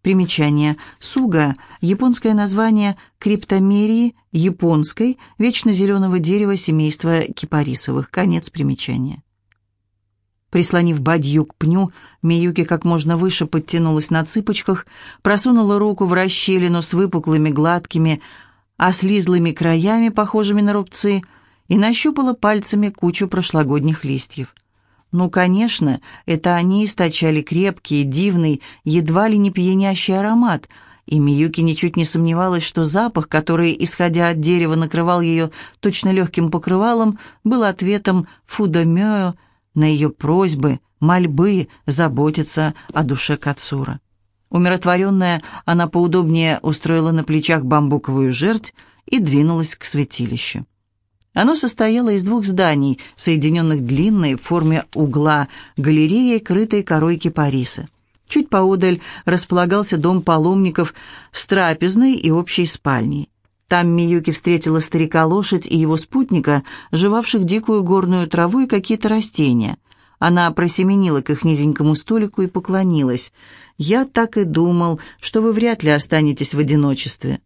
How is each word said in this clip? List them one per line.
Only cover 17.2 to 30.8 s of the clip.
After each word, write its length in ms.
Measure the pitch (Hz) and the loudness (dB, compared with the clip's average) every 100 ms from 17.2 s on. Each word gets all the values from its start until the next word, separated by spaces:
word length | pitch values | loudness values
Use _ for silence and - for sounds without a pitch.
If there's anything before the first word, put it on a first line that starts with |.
| 156 156 156 | 0 0 2
гладкими, 720 | 143 160 175 170 160 160 151 - - - _ _ - | 2 0 0 -2 0 0 -2 -8 -20 -20 _ _ -2
ослизлыми 760 | 180 185 190 208 175 180 170 | 0 0 0 0 2 2 0
краями, 580 | 156 170 165 185 226 233 | 0 0 2 2 2 2
похожими 520 | 220 208 214 202 208 | 0 -2 -2 0 2
на 100 | 208 | 2
рубцы, 500 | 208 190 - 202 196 175 _ _ _ _ | 0 -4 -4 -2 -2 -4 _ _ _ _
и 100 | 190 | 0
нащупала 560 | 214 226 302 294 254 | 2 0 0 0 -2
пальцами 560 | 240 208 214 - 208 208 | 0 0 0 -2 -2 -2
кучу 380 | - 175 175 196 | 0 -2 -2 -2
прошлогодних 800 | 190 175 160 143 147 147 156 143 | -2 0 0 0 0 0 -2 -4
листьев. 500 | 135 - - 127 _ _ _ _ _ _ | -6 -8 -12 -14 _ _ _ _ _ _
Ну, 180 | 175 180 | -2 0
конечно, 680 | 185 180 190 226 - 151 131 - - - | 2 2 2 0 0 -2 -2 -8 -16 -4
это 300 | 160 180 175 | -2 0 0
они 300 | 180 196 214 | 2 0 -2
источали 560 | - 175 156 160 156 | -2 -2 0 0 0
крепкий, 640 | 151 165 196 190 - 147 | 0 0 0 -2 -4 -2
дивный, 580 | 139 135 202 175 160 139 - - - | 0 0 0 2 0 -2 -6 -10 -2
едва 420 | 165 160 170 220 | 0 2 0 2
ли 100 | 214 | 2
не 140 | 202 | 2
пьянящий 680 | 185 180 190 196 185 - 190 | 0 0 2 0 -2 -2 -2
аромат, 520 | 208 226 240 156 - - | 2 2 2 -2 -6 -20